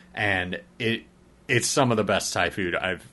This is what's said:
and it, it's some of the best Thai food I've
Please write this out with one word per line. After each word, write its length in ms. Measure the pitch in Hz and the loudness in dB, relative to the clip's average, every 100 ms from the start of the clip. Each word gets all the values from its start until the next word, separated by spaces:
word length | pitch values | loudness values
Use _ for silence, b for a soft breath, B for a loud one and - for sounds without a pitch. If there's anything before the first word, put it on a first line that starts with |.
| b | b
and 460 | - 104 95 90 90 - - | -4 0 0 -2 -6 -10 -4
it, 240 | 113 113 - _ _ _ - | -2 -2 -6 _ _ _ 0
it's 180 | 123 - | 0 2
some 240 | 156 123 | 2 4
of 60 | 110 | 2
the 80 | |
best 280 | 101 95 - | 2 0 0
Thai 180 | 107 87 | -2 -2
food 260 | - 90 85 | -2 -4 -2
I've 280 | 92 90 - | -2 -6 -10